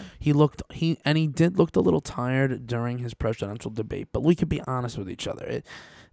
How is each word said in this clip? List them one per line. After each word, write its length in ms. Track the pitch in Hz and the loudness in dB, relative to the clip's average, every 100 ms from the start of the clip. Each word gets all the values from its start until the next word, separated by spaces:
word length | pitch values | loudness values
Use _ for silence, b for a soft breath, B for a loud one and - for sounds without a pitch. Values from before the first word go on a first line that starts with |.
| 190 B | -14 B
He 140 | 147 | 2
looked, 300 | 147 151 - - | 4 4 2 -12
he, 240 | - 165 - | -4 -2 0
and 140 | 143 156 | 0 2
he 80 | 156 | 2
did 320 | 147 170 190 | 4 4 4
look 180 | 170 185 | 4 4
a 40 | |
little 200 | 185 156 | 4 2
tired 680 | - - 123 131 135 127 117 | 0 -4 0 2 0 -2 -4
during 320 | 117 120 123 | -4 -2 -4
his 140 | 120 | -6
presidential 580 | - 110 110 101 110 - | -4 -4 -2 -6 -6 -8
debate, 380 | 110 110 90 - | -6 -6 -8 -6
but 120 | 113 | 2
we 120 | 151 | 4
could 140 | 175 160 | 4 2
be 140 | 147 | -2
honest 340 | - 127 123 - | -2 -4 -4 -6
with 140 | 95 | -8
each 160 | - 90 | -6 -8
other. 160 | - | -8
It, 220 | - - B B B B B | -6 -8 B B B B B